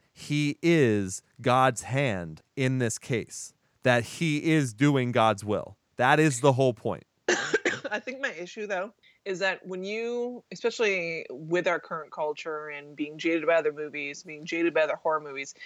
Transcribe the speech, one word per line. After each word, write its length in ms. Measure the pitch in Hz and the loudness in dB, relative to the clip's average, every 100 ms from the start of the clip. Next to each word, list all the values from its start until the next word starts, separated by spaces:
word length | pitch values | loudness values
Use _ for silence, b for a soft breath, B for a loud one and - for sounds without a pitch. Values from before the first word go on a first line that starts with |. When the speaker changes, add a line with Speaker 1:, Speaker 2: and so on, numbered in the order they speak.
| _ | _
Speaker 1:
he 440 | _ - 147 147 - | _ -4 0 0 0
is 600 | 165 165 123 104 95 - _ _ | 4 6 6 4 0 -6 _ _
God's 400 | 123 127 131 113 | 2 4 4 2
hand 600 | - 131 139 95 82 80 _ - | -4 -2 0 -2 -6 -12 _ -2
in 220 | 131 131 | 0 2
this 200 | 117 - | 0 -2
case, 540 | - 117 - - - _ _ _ | -4 -4 -4 -12 -16 _ _ _
that 200 | 131 120 113 | 2 2 2
he 440 | - 170 147 160 | -4 0 0 2
is 200 | 156 135 | 2 2
doing 380 | 107 147 139 123 | 2 4 4 2
God's 320 | 117 110 104 | 4 4 2
will. 320 | 104 98 - - _ - | -2 -4 -4 -16 _ 0
That 240 | 127 151 | 4 6
is 180 | 156 120 | 4 6
the 140 | 143 | 4
whole 200 | 127 131 | 6 4
point. 300 | 117 117 78 - _ - | 2 -4 -6 -10 _ -2
Speaker 2:
<coughs> 640 | - - - - - 175 | -2 0 0 0 -4 -6
I 80 | 208 | -8
think 220 | - 262 | -8 -6
my 100 | 277 | -6
issue, 340 | 160 180 226 208 | -6 -12 -10 -4
though, 260 | 185 208 _ b b 202 | -4 -6 _ b b -8
is 140 | 180 | -2
that 260 | 190 175 - | -2 -2 -8
when 180 | 185 | -8
you, 600 | 190 220 233 240 240 240 - | -6 -6 -4 -4 -6 -8 -14
especially 760 | 185 233 - 214 190 170 165 - | -6 -4 0 0 0 -2 -6 -10
with 360 | 127 160 175 180 | -12 -2 0 2
our 120 | 160 | -2
current 320 | - 165 147 | -4 -12 -10
culture 560 | - 151 151 165 151 151 | -6 -6 -4 -8 -8 -8
and 260 | 143 147 147 | -12 -14 -8
being 220 | 147 156 | -8 -4
jaded 300 | 165 165 151 | 0 0 2
by 80 | 165 | 2
other 180 | 151 | 2
movies, 480 | 147 151 147 143 143 | -4 -8 -8 -10 -10
being 240 | 165 151 165 | -16 -16 -8
jaded 300 | 165 170 156 | 0 0 2
by 60 | |
other 140 | 151 147 | 0 0
horror 220 | 165 156 | -2 -2
movies, 360 | 151 135 139 - | -4 -12 -12 -14